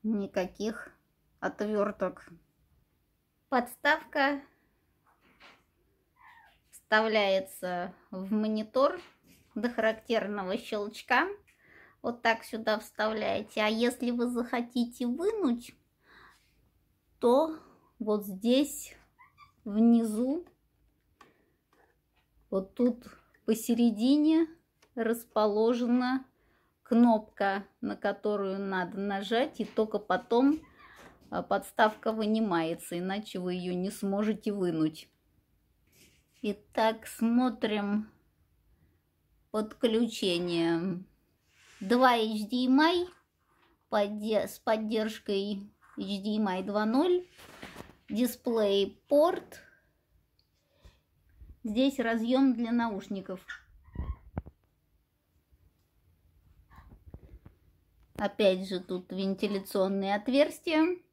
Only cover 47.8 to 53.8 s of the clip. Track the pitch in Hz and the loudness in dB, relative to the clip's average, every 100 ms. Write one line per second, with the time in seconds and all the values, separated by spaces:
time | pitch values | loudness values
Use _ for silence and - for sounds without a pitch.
47.8 | - - _ 208 247 - - 226 208 202 | -20 -20 _ -2 -2 -2 -4 0 2 2
48.8 | 196 - _ 285 330 370 - - - _ | 0 -6 _ 4 4 2 -10 -20 -20 _
49.8 | _ _ _ _ _ _ _ _ _ _ | _ _ _ _ _ _ _ _ _ _
50.8 | - _ _ _ _ _ - - 226 208 | -20 _ _ _ _ _ -20 -12 -4 2
51.8 | 269 269 233 233 233 254 269 226 233 240 | 2 2 -2 -2 2 4 4 2 0 0
52.8 | 233 208 - 196 185 185 - - _ - | 0 -4 -8 -10 -8 -12 -12 -20 _ -20